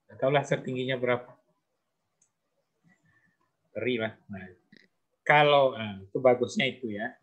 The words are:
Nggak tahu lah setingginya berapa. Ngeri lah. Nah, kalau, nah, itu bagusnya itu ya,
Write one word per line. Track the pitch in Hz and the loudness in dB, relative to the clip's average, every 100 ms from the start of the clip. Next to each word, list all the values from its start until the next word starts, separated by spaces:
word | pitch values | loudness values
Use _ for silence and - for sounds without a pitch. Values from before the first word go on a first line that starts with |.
Nggak | _ - | _ -6
tahu | 131 143 | 0 0
lah | |
setingginya | 139 135 - 127 127 131 | 0 -4 -4 -6 -6 -4
berapa. | 120 120 - - _ _ _ _ _ _ _ _ _ _ _ _ _ _ _ _ _ _ _ _ _ _ _ | -2 -2 -6 -20 _ _ _ _ _ _ _ _ _ _ _ _ _ _ _ _ _ _ _ _ _ _ _
Ngeri | - 120 120 | -6 -4 -4
lah. | 110 - - | -4 -8 -16
Nah, | 98 92 - _ - _ _ _ _ | -16 -16 -20 _ -20 _ _ _ _
kalau, | - 147 147 143 135 110 | 2 4 6 6 4 0
nah, | 107 98 | -8 -10
itu | 95 135 | -10 0
bagusnya | 127 123 123 - 135 | 4 4 0 -2 -2
itu | - 113 | -4 -8
ya, | 104 117 - | -8 -8 -12